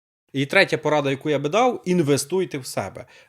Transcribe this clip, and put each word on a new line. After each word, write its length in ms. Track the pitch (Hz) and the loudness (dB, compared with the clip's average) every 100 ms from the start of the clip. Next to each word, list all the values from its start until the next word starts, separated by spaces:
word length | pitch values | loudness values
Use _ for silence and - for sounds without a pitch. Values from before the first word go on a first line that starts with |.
| _ _ _ | _ _ _
І 120 | 139 139 | -4 0
третя 320 | 196 180 151 | 2 2 2
порада, 320 | 151 151 139 | 0 0 0
яку 180 | 135 156 | -2 -2
я 100 | 139 | -2
би 100 | 147 | 0
дав: 320 | 185 254 220 - | 2 2 0 -2
інвестуйте 720 | 180 147 139 - 185 175 147 | 0 2 2 0 -2 -2 -6
в 80 | 123 | -8
себе. 400 | - 98 - 123 - | -8 -8 -10 -18 -20